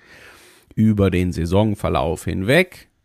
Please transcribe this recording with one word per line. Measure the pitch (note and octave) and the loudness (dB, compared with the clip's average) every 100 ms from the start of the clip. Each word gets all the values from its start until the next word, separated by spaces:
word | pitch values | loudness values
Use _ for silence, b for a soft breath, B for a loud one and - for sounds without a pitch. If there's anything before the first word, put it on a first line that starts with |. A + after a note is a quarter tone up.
| B B B B B B B | B B B B B B B
über | - A2 G#2 G2 | 0 2 2 2
den | F2 F2+ | 2 -2
Saisonverlauf | D#2 E2 F#2+ A2 G2+ E2 E2 D#2 F2 | -2 -2 0 0 -2 -2 -2 -2 -4
hinweg, | - F2+ F#2+ - F#3 - - _ | -6 -6 0 0 0 -8 -20 _